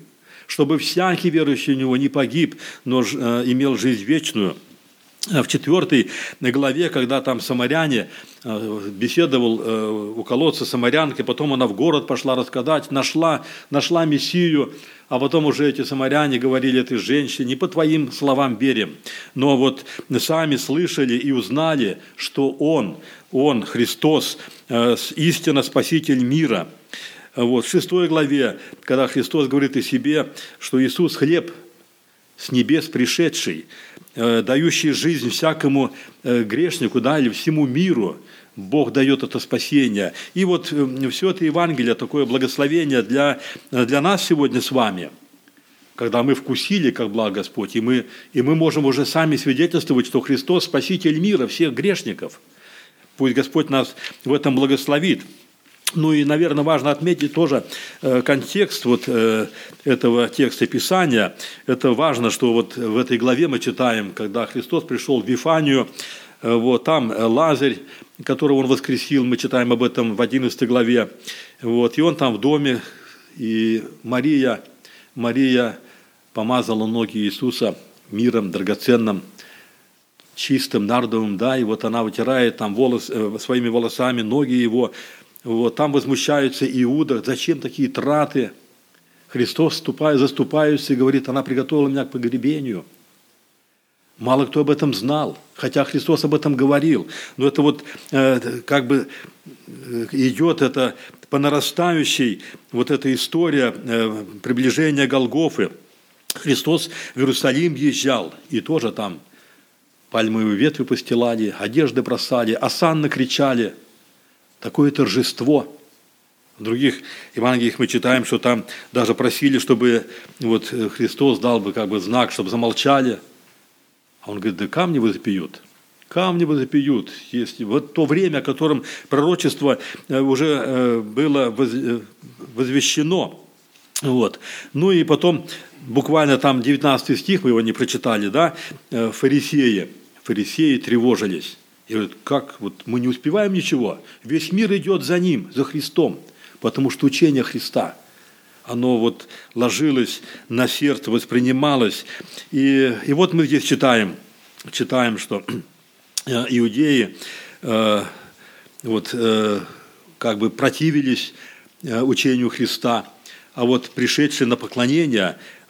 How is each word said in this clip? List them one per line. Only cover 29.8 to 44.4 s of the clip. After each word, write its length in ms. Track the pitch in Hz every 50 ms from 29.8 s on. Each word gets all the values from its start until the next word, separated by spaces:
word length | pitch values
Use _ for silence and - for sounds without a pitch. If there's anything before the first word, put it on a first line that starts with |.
| -
себе, 440 | - - 135 123 143 151 156 135 - - - - - - -
что 240 | - - - 131 131
Иисус – 340 | 131 - - 175 160 -
хлеб 360 | - 165 151 170 170 160 - - - - - - _ _ _ _ _ _ _ _ _ _ _ _
с 160 | - - - 127
небес 340 | 127 117 107 143 160 151
пришедший, 800 | - - 135 123 120 - - 170 156 - - - - 82 78 82 - - - - - - - - - -
э, 280 | - 117 120 117 117 107
дающий 480 | 98 131 139 165 165 147 - - 156
жизнь 400 | 135 - - 156 170 143 117 120
всякому, 600 | 107 - - 160 156 156 - 143 135 139 135 - - - - - - _ -
э, 200 | 131 123 120 117
грешнику, 580 | 107 104 127 170 175 - - 123 107 - -
да, 180 | 113 127 151 156
или 100 | 139 120
всему 360 | 101 - - 165 156 151 151
миру, 520 | 131 123 147 180 190 170 123 104 90 78 - - - - - - _ _
Бог 360 | - 98 92 110 151 139 117 110
дает 300 | 139 135 135 139 135 135
это 160 | 131 - 120
спасение. 760 | - - - 120 - - 147 143 135 120 107 101 98 85 - - - - -
И 100 | 180 190
вот, 280 | 180 180 165 170 - 151
э, 360 | 147 143 127 127 131 135 127
все 200 | - - - 190
это 140 | 180 185 170
Евангелие, 500 | 156 147 170 175 170 160 127 123 117 113
такое 320 | - - 110 - 147 139
благословение 760 | 117 123 135 131 127 - - 143 143 151 170 165 147 135 123 113
для, 360 | 101 120 135 143 143 135 - - - - - - -
э, 140 | - 123 123
для 160 | 117 131 143
нас 260 | 147 180 202 185 -
сегодня 340 | - 175 151